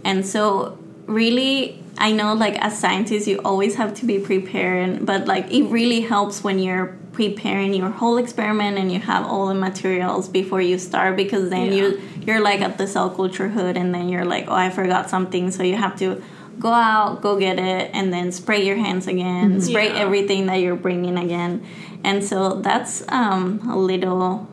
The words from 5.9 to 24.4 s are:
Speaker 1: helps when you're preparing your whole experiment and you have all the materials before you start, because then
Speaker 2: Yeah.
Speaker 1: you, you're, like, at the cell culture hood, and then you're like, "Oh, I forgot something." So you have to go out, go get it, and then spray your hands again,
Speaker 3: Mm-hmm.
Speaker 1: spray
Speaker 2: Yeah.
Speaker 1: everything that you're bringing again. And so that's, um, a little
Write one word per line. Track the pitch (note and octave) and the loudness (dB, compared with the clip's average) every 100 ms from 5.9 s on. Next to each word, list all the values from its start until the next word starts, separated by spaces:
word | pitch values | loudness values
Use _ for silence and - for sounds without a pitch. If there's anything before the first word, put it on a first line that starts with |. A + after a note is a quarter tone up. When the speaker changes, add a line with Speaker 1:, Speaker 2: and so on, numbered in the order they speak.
| A#3 | 2
Speaker 1:
helps | A3+ G#3 G3+ - | 2 0 0 -2
when | G#3 F#3+ | -2 0
you're | F#3 F#3 F#3 - - | 0 0 -2 -6 -14
preparing | - G#3+ G3+ - G3 G3 | -2 -2 -2 -4 0 0
your | G3 F#3 | 0 -2
whole | G3+ A#3 A#3+ | 0 2 2
experiment | A#3+ - G#3+ G#3+ G#3 G3 | 0 -2 -2 0 0 0
and | F#3+ | 0
you | F3+ | -2
have | - F#3 - | 0 -2 0
all | G3 G3 | -2 0
the | |
materials | G3 F#3+ F#3+ F#3+ F#3 F3+ F#3+ F#3 | 0 -2 -2 -2 0 0 -2 0
before | F#3 F#3+ F#3+ | -2 0 0
you | F3+ F#3 | 2 0
start, | F3+ - F#3 F#3 | 0 0 2 2
because | G3 G#3 F#3 | 0 0 0
then | F#3 F#3+ | 0 0
Speaker 2:
Yeah. | |
Speaker 1:
you, | G3 G3 - - - - | 2 2 0 -6 -8 -2
you're, | A3 | 2
like, | G#3 G3+ | 2 2
at | F#3+ - | 0 -2
the | G3 | -2
cell | G3 F#3 | 0 -2
culture | F3+ F#3+ F#3 G3 | 0 -2 0 -2
hood, | G#3+ F3+ F#3 | 0 0 0
and | F3+ | 0
then | F3+ F3 | 0 -2
you're | F3+ | -2
like, | F3+ - - | -2 -2 0
"Oh, | |
I | F#3 F#3 | 0 2
forgot | F#3 F#3 F#3 F#3 | 0 0 0 0
something." | F#3 F#3 F#3+ F3+ | -2 0 0 -2
So | F#3+ | 0
you | F#3 G3+ | 0 2
have | G3 - | -2 -2
to | F#3 F#3+ - - - - | -4 -4 -10 -20 -18 -6
go | A3+ | 2
out, | A#3 A3+ G#3+ G#3 - | 4 4 4 2 0
go | G#3 G3+ | 0 2
get | F#3+ F#3 | 0 0
it, | F#3 F#3 - | 0 0 -2
and | - F#3+ | -2 0
then | F3+ F3+ | 0 -2
spray | F3+ - G#3+ G3 | -4 0 2 2
your | G3 | 2
hands | G#3 F#3 F#3 | 0 -2 -2
again, | F#3 F3+ F3+ G3+ | -2 0 2 4
Speaker 3:
Mm-hmm. | F#3+ | 4
Speaker 1:
spray | F3+ A3 G#3+ | 2 2 2
Speaker 2:
Yeah. | - G3+ | 2 2
Speaker 1:
everything | G3+ G3+ F#3+ F#3+ | 2 2 2 2
that | F#3 | 2
you're | F3+ F3+ | 2 0
bringing | F#3 F3+ F3 F3+ | 0 0 0 -2
again. | F3 E3+ F3 F3 - - - - E3+ | -2 -2 -2 -4 -8 -16 -16 -6 -2
And | G3 | 0
so | G3 F#3+ F#3+ F#3+ | 0 0 0 0
that's, | G3+ G#3+ - - - | 2 0 0 -8 -2
um, | B3+ A3 F#3+ F#3 G#3 A#3 | 0 2 2 0 -2 -2
a | G3 | 0
little | F#3 F#3 F#3 F#3 F#3 G3 | 2 2 0 0 0 -2